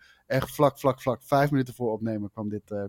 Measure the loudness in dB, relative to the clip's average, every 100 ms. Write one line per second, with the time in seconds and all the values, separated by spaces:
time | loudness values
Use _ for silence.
0 | _ _ -4 -2 -2 2 2 4 0 0
1 | 0 -4 2 2 4 2 -2 -4 -4 -2
2 | -4 -4 -6 -8 -6 -8 -8 -8